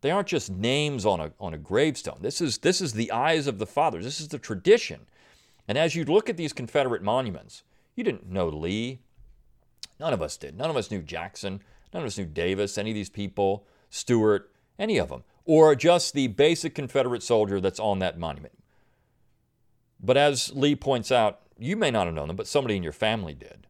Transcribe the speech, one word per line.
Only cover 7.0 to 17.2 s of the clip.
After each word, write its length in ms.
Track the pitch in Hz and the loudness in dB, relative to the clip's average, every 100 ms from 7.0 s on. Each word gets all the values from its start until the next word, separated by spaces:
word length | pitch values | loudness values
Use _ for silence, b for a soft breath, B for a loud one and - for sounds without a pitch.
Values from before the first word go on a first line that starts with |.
monuments, 640 | 98 120 127 85 - - _ _ _ - | 0 0 -2 -8 -14 -20 _ _ _ -6
you 80 | |
didn't 260 | - 107 - | -4 -4 -6
know 160 | 92 87 | -2 -2
Lee. 540 | 76 82 104 117 131 _ _ - - _ _ _ _ - _ | -2 -4 -2 -4 -8 _ _ -20 -20 _ _ _ _ -20 _
None 140 | 156 | -4
of 100 | 117 | -4
us 140 | 76 - | -4 -10
did. 200 | 71 78 | -14 -8
None 140 | 151 | -4
of 60 | 147 | -4
us 160 | - | -4
knew 100 | 101 | -8
Jackson. 600 | 78 82 87 - 98 95 b b b | -8 -10 -10 -10 -8 -8 b b b
None 120 | 180 | -8
of 20 | 143 | -8
us 100 | 98 | -8
knew 100 | 90 | -8
Davis, 520 | 76 85 95 101 - | -4 -2 0 -2 -4
any 120 | 104 | -6
of 40 | |
these 160 | 107 95 | -6 -8
people, 560 | - 101 - 98 101 b b b | -8 -10 -2 0 0 b b b
Stewart, 600 | - - 120 107 101 - _ _ _ | -12 0 4 6 4 0 _ _ _
any 200 | 214 180 | 0 0
of 100 | 78 | 0
them, 160 | 65 - _ | -6 -16 _
or 300 | - 156 156 | 2 8 8
just 400 | 139 165 175 - | 8 6 4 4
the 140 | - 131 | -2 -2
basic 480 | 98 147 165 160 - | 4 4 4 -4 -8
Confederate 480 | 135 143 123 120 | -4 0 0 -2